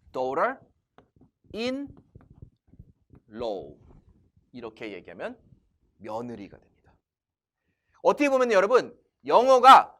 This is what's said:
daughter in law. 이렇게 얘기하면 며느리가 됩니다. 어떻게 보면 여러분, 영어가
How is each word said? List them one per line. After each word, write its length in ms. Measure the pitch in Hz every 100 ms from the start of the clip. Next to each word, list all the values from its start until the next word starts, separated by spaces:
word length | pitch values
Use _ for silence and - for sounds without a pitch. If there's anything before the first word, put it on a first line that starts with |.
| _
daughter 460 | - 127 147 220 240 _ _ _ _ _ _ _ _ _
in 340 | 208 240 269 285 - _ - - - - _ _ - - _ _ - _
law. 460 | 110 117 95 73 76 - - _ _ _ _ _
이렇게 400 | 123 117 110 113
얘기하면 460 | 92 87 87 190 254 _ _ _ _ _ _
며느리가 600 | 107 110 120 110 95 -
됩니다. 340 | _ _ _ _ _ _ _ _ _ _ _ _ _ _
어떻게 280 | 170 202 285
보면 220 | 262 247
여러분, 460 | 202 196 240 127 - _ _ 127
영어가 680 | 175 254 262 254 220 95 -